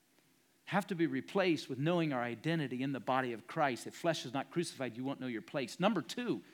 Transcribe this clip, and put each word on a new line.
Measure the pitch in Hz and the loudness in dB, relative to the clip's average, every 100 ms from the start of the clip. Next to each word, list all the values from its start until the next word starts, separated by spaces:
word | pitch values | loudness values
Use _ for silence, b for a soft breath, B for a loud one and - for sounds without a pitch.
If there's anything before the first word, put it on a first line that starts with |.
| _ _ _ _ _ _ - | _ _ _ _ _ _ -2
have | 185 196 | 0 0
to | |
be | 175 160 | 2 2
replaced | 131 - 196 180 156 - | 0 0 2 2 2 -2
with | 131 | 0
knowing | 151 175 160 | 2 4 4
our | 131 | 2
identity | 120 117 151 165 135 123 | -2 -2 0 0 0 -2
in | 135 | -2
the | 131 | -2
body | 107 131 127 | 0 2 0
of | 113 - | -4 -4
Christ. | 160 143 117 113 | 2 2 2 -6
If | - | -2
flesh | 170 156 | 0 0
is | 135 151 | -2 -4
not | 123 | -2
crucified, | 170 170 - 127 110 | -2 -2 -4 -6 -4
you | |
won't | 131 139 | -4 -4
know | 127 | -4
your | 110 | -6
place. | - 151 131 - | -4 -4 -4 2
Number | 190 196 | 4 4
two, | - - 240 120 B | 0 -2 -2 -2 B